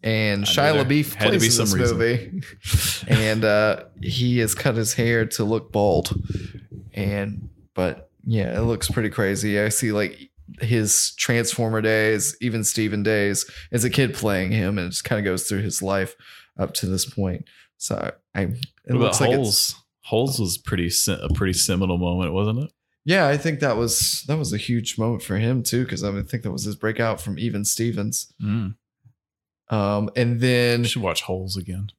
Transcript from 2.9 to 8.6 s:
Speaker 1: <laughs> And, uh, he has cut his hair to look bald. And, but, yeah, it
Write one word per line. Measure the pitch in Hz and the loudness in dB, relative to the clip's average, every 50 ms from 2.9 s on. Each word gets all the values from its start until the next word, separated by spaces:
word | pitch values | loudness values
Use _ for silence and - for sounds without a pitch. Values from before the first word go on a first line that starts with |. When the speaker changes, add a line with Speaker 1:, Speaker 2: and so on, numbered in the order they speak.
| - - - - | -4 -4 0 2
Speaker 1:
<laughs> | |
And, | 135 117 110 110 110 113 110 | 2 4 4 4 2 2 4
uh, | 110 104 104 107 107 98 - - - _ - - | 4 4 4 4 4 2 0 -4 -16 _ -10 -6
he | - 113 127 123 123 123 123 | -4 -2 0 0 2 2 2
has | 117 107 - | 2 0 0
cut | - - 143 117 | 0 0 0 0
his | 113 113 104 - | 0 0 -2 0
hair | - 120 117 117 117 113 | 0 2 2 2 2 2
to | 110 - - 113 | 0 0 -2 0
look | 101 113 110 - - - | 0 0 -2 -2 -2 0
bald. | 107 101 104 87 76 - - - - - - - - - - - - - - - - - - - | 2 4 4 4 4 2 0 -2 -4 -4 -4 -6 -8 -8 -10 -14 -16 -18 -18 -18 -18 -18 -14 -8
And, | 101 104 98 101 101 101 101 104 101 - - - _ - _ _ | -4 -4 -2 -2 -2 -4 -6 -6 -10 -12 -14 -18 _ -20 _ _
but, | - 92 90 - - - _ _ _ - | -2 -2 -2 -2 -6 -14 _ _ _ -4
yeah, | - 117 110 95 58 60 | 0 0 0 0 0 -2
it | 90 | 0